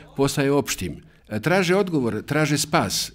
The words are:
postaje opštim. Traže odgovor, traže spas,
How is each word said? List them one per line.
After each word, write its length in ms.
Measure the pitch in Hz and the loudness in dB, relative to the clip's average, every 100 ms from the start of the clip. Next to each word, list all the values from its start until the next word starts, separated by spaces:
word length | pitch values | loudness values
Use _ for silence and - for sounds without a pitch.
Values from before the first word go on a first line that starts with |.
| - - | -10 -2
postaje 340 | 139 - 139 | 0 2 2
opštim. 500 | 143 - - 87 69 - - - 107 | 2 0 -4 -8 -10 -16 -20 -10 -4
Traže 340 | 151 185 170 190 | 0 2 4 2
odgovor, 480 | 190 156 117 104 - | 2 0 0 -2 -2
traže 320 | 156 143 147 | 0 2 0
spas, 540 | - 165 101 - - | 0 0 0 -2 -6